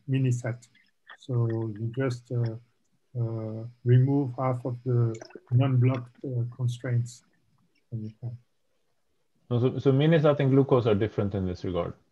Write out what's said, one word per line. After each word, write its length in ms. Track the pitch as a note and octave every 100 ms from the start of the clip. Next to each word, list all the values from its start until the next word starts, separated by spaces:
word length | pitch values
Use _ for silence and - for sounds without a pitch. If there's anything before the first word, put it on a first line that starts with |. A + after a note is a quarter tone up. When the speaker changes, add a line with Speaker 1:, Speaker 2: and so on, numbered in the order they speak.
| -
Speaker 1:
Minisat. 600 | C3+ C3 A#2+ A#2+ A#2 - _ _ _ _ -
So 280 | - A#2+ A#2
you 460 | A2+ A2+ G#2 A2+
just, 380 | A#2+ C3+ B2 -
uh, 220 | B2 A#2 A2+ _ _ _ _ _ A#2+
uh, 440 | A2+ A2+ A2 A2 A#2+ -
remove 460 | B2 B2+ C3 C#3+ C3+ B2
half 260 | C3 B2
of 140 | C3+ A#2+
the 360 | C3 A#2+ A#2 A2+ - - -
non-blocked, 680 | B2 C#3 B2+ B2+ C3 - _
uh, 200 | C#3+ B2 A#2 -
constraints 680 | B2 - C3 A#2+ A#2+ - _ _ _ _ _ _ -
when 140 | A2
you 80 | G#2+ G#2+
can. 180 | A#2+ A#2+ _ _ _ _ _ _ _ _ _ _ -
Speaker 2:
No, 80 | A#2+
so, 200 | B2+ C3
so 120 | C#3
Minisat 460 | C3+ D#3 E3 D3+ C#3+
and 140 | C3+
glucose 340 | C3+ C3+ A#2+ A2+
are 80 |
different 400 | G2+ A2 - G2+
in 100 | G2+
this 200 | F#2 F2
regard. 300 | G2+ F2 F2 - _